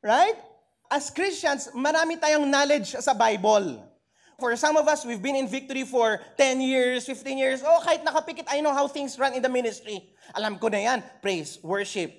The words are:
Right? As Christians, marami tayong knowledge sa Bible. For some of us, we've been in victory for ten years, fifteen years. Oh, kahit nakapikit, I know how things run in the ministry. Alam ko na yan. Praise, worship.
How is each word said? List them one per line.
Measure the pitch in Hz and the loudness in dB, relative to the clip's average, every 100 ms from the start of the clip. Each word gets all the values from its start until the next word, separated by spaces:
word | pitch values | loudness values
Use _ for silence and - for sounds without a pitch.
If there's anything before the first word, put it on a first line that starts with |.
Right? | 208 240 381 440 - _ _ _ _ | 2 4 4 2 -8 _ _ _ _
As | 285 277 | -4 -4
Christians, | - 381 330 330 277 - | -4 -4 -2 -2 -2 -6
marami | 240 277 311 330 330 | -4 0 0 0 0
tayong | 302 302 285 | 2 2 2
knowledge | 277 285 294 285 247 | 2 4 2 0 -4
sa | 247 233 | -2 2
Bible. | 226 208 196 214 190 117 95 _ _ _ _ _ | 2 2 4 4 2 -8 -14 _ _ _ _ _
For | 247 233 | -4 0
some | 302 311 | 2 4
of | 294 | 4
us, | 294 247 | 0 -2
we've | 226 | -6
been | 220 277 | -2 -2
in | 262 | -2
victory | 254 269 269 254 | -6 -6 -8 -2
for | 254 226 190 - - | 2 2 0 -6 2
ten | 269 262 | 2 2
years, | 262 262 247 254 240 | 0 2 2 0 -6
fifteen | 269 269 269 | -12 -8 -2
years. | 262 262 | 0 0
Oh, | 277 330 | 4 4
kahit | 330 330 | 4 0
nakapikit, | 320 294 311 302 311 | 2 0 -2 -10 -4
I | 277 | 0
know | 302 277 | 0 2
how | 285 | 0
things | 285 277 247 | -2 -8 -2
run | 269 | -2
in | 254 | 0
the | 254 | 0
ministry. | 254 254 - 214 202 - _ - - | 0 -2 -6 -10 -12 -12 _ -12 -6
Alam | 214 196 | -4 -2
ko | 226 | -2
na | 202 | 0
yan. | 214 254 170 - | 0 -2 -4 -8
Praise, | 202 185 147 - | -4 -4 -6 -12
worship. | 160 196 196 208 160 | -6 -4 -4 -4 -6